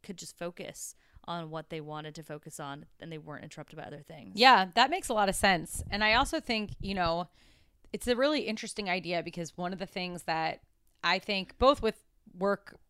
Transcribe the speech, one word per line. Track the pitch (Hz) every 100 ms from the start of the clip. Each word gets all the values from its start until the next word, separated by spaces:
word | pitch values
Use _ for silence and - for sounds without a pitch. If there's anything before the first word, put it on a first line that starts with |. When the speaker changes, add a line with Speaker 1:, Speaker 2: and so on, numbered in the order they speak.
Speaker 1:
could | - 180
just | - -
focus | 175 175 180 - - - _ -
on | - 170 160
what | 160 156
they | 160
wanted | 151 151 156
to | 156
focus | 151 151 160 -
on | 143 143 170 _
and | 165
they | 160
weren't | 156 143
interrupted | 156 156 147 156
by |
other | - 147
things. | - 156 190 202
Speaker 2:
Yeah, | 254 220 190
that | 226 269
makes | 359 -
a |
lot | 220 196
of |
sense. | 185 202 175 156 - -
And | 202
I | 214
also | 226 277 320
think, | - 226 208 -
you | 196
know, | 196 170 165 175 _ _ _ _ _ -
it's | 208 240
a | 240
really | 277 302
interesting | 208 214 220 - 196
idea, | 185 170 170
because | 165 175 165 -
one | 180
of | 185
the | 190
things | 190 180 175
that | - 160 160 - _ _ _ _
I | 170 190
think | - 196 180 -
both | 254 285
with | 220 - _ _ - 180
work | 196 196 - -